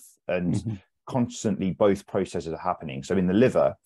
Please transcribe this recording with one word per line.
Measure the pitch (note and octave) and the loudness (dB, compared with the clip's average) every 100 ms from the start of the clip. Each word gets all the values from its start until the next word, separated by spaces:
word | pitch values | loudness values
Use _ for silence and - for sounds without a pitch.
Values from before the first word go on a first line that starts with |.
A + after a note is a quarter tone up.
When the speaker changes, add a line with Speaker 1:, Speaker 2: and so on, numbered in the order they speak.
| - _ - | -20 _ -4
Speaker 1:
and | F2+ F2+ - | -2 0 -2
Speaker 2:
Mm-hmm. | A2+ G#2 _ _ - | -2 -10 _ _ -6
Speaker 1:
constantly | C3 A#2+ - A2+ G2 F#2+ | -2 -2 -2 -4 -2 -2
both | E2+ G#2 G2 - | 2 2 2 -2
processes | G#2 F#2+ F2+ E2 | -4 -2 -4 -6
are | D#2+ | -6
happening. | F#2 E2+ D#2 C2+ | -4 -6 -6 -10
So | C2+ F#2+ | -2 0
in | F2+ | 2
the | |
liver, | G2 B2 E2+ C2+ - | 4 4 4 2 0